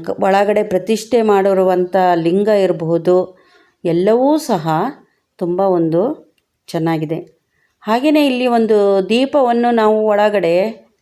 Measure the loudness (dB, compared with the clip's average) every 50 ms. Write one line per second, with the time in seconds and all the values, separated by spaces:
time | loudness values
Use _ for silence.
0 | -2 -6 -6 -2 0 0 2 2 2 2 0 0 -2 -2 -2 -4 -2 -2 -4 -4
1 | -2 -2 0 0 2 2 2 2 2 2 2 2 2 2 2 0 0 0 0 0
2 | 2 2 2 0 0 0 0 0 2 2 2 2 2 0 -2 -2 -4 -2 -2 -2
3 | 0 2 2 2 0 -2 -8 _ _ _ _ _ _ _ _ _ -6 -4 -2 0
4 | 2 2 2 2 2 2 0 0 -2 -2 -4 -4 -2 -2 -2 -2 -2 -4 -8 -12
5 | -18 _ _ _ _ _ _ -8 -6 -4 -2 0 0 0 0 0 0 0 0 0
6 | -2 -2 -4 -8 -12 _ _ _ _ _ _ _ _ -10 -8 -4 -4 -2 -2 -4
7 | -4 -6 -6 -8 -10 -12 _ _ _ _ _ _ _ _ _ _ -6 -4 -2 0
8 | 0 0 2 2 2 0 0 0 0 0 2 2 2 2 2 2 2 2 2 0
9 | 0 0 0 0 0 0 0 0 0 2 0 0 0 0 0 2 2 2 2 0
10 | 0 0 2 2 2 2 0 0 0 0 0 0 0 -2 -4 -10 -16 _ _ _